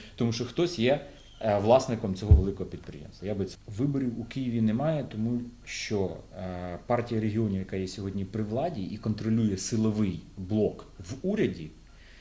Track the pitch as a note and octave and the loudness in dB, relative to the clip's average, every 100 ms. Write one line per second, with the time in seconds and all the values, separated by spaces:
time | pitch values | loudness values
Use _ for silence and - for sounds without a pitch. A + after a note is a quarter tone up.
0 | - - A#2 A2+ B2 - F3 - A#2+ D3 | -8 -2 0 0 -2 0 0 2 4 4
1 | - - - - A2 G2+ G#2 C3 C3 A2+ | 0 -18 -20 -4 2 4 6 6 6 -2
2 | G#2 F#2 G#2 G2 F#2+ F#2+ F2+ E2 - D2+ | -2 -2 6 6 6 -2 -8 -8 -12 -14
3 | D2+ - F#2+ G2 F#2 - - G2+ C#3+ C#3 | -16 -10 -6 -4 -4 -6 -10 -2 0 0
4 | B2+ A2 A2+ C3+ B2 A#2 A2 A2+ D3+ D#3 | -2 -4 -6 -4 -2 2 4 4 2 0
5 | A2+ G#2+ A#2 A#2+ - - - - - G#2 | -4 -2 -2 -2 -4 -12 -12 -8 -2 0
6 | F#2 D2+ - - F#2 F2+ F2+ E2+ - A#2+ | 0 -4 -12 -10 -8 -6 -8 -8 0 0
7 | A2+ A2+ A2 G#2+ A2 F#2+ F#2+ F#2+ F#2 - | 0 0 0 0 0 -2 -2 -4 -4 -6
8 | G2 G2 F#2+ A2 G#2 A#2 F3 C3 F2+ A2 | -6 -4 -4 -4 -2 -2 -2 -4 -6 -4
9 | A2 G#2+ A2 A2+ A2 F#2+ - A2 A2 G#2+ | -2 0 2 4 4 0 0 2 2 2
10 | G2+ E2+ - - F#2 G#2+ F#2+ - - - | 0 0 -8 -10 0 2 2 0 -12 -16
11 | - B2+ F#3 G#3 A#2+ E2+ D#2 - - - | -12 -6 -2 2 0 0 -10 -14 -20 -20
12 | - - | -20 -20